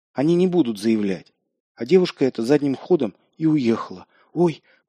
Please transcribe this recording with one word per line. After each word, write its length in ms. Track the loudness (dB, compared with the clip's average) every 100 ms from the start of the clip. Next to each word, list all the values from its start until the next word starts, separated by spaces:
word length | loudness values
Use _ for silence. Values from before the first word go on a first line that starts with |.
| _
они 240 | -4 0 2
не 100 | 2
будут 320 | 2 0 -2
заявлять. 540 | -2 0 -2 -6 -10 _ _ _ _ -12
А 100 | 2
девушка 400 | 2 2 0 -2
эта 180 | 0
задним 320 | 0 2 0 -4
ходом 400 | -2 0 -2 -8 _ -4
и 80 | 0
уехала. 640 | 2 0 -2 -4 -16 -20 _ _
Ой, 280 | -2 -2 -2 _ _